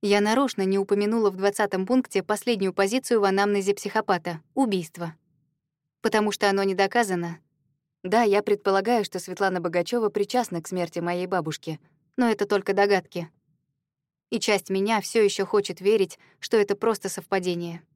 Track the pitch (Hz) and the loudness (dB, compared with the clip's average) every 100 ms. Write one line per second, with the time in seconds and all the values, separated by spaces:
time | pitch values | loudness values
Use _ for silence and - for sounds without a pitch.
0 | 208 202 208 226 277 - 190 196 196 202 | 2 2 4 2 0 0 0 0 2 0
1 | 208 226 208 190 196 202 208 190 190 254 | 2 2 0 2 -2 0 -2 -2 0 0
2 | 254 196 - 208 - 226 190 185 196 240 | 0 -4 -2 -4 0 0 0 0 0 0
3 | - 233 202 190 202 202 196 202 208 220 | 0 2 2 2 2 0 0 -2 -2 -4
4 | 208 185 170 170 _ - 262 190 160 - | 0 -2 -2 -10 _ -2 0 0 -4 -10
5 | 170 160 _ _ _ _ _ _ _ _ | -10 -10 _ _ _ _ _ _ _ _
6 | 220 214 214 202 202 196 196 185 196 240 | 0 2 0 2 0 2 0 0 0 2
7 | 220 180 170 165 _ _ _ _ _ _ | 0 0 -4 -10 _ _ _ _ _ _
8 | 185 208 233 196 208 202 - 196 196 240 | 0 2 4 2 2 -2 2 0 2 0
9 | 202 185 - 180 196 185 170 175 175 240 | -2 -8 -10 -2 0 0 -2 -2 -2 0
10 | 214 208 202 247 226 170 160 185 170 175 | 0 0 -2 0 -2 -4 -6 -6 -4 -4
11 | 170 175 180 185 156 156 - 156 _ _ | -4 -4 -2 -2 -2 -8 -8 -12 _ _
12 | _ - 240 214 202 202 196 196 202 196 | _ -2 0 2 0 0 0 2 4 2
13 | 180 - 165 _ _ _ _ _ _ _ | 0 -10 -10 _ _ _ _ _ _ _
14 | _ _ _ 233 - 208 - 190 202 226 | _ _ _ -4 0 0 0 -2 0 0
15 | 196 233 208 - 196 208 202 180 185 220 | 0 2 2 2 0 0 -2 -2 0 2
16 | 190 - _ _ - 226 202 202 226 214 | 2 -4 _ _ 0 2 2 0 0 -2
17 | 196 190 170 196 185 175 170 170 _ | -4 -10 -4 -2 -2 -4 -6 -10 _